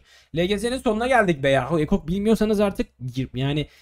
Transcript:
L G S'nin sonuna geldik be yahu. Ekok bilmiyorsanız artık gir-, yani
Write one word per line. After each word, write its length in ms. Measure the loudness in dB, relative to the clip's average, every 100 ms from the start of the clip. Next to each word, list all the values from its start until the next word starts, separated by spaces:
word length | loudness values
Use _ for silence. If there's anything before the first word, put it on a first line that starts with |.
| -14 -20 _ -2
L 100 | -2
G 140 | -2
S'nin 180 | -4 -2
sonuna 300 | -2 -2 2
geldik 360 | 4 4 0
be 60 | 2
yahu. 300 | 2 2 -2
Ekok 280 | 0 -2 -2
bilmiyorsanız 520 | -2 0 2 2 2
artık 280 | 0 -2 -8 _ -8 -6
gir-, 220 | -6 -4
yani 300 | -2 -2 -4 _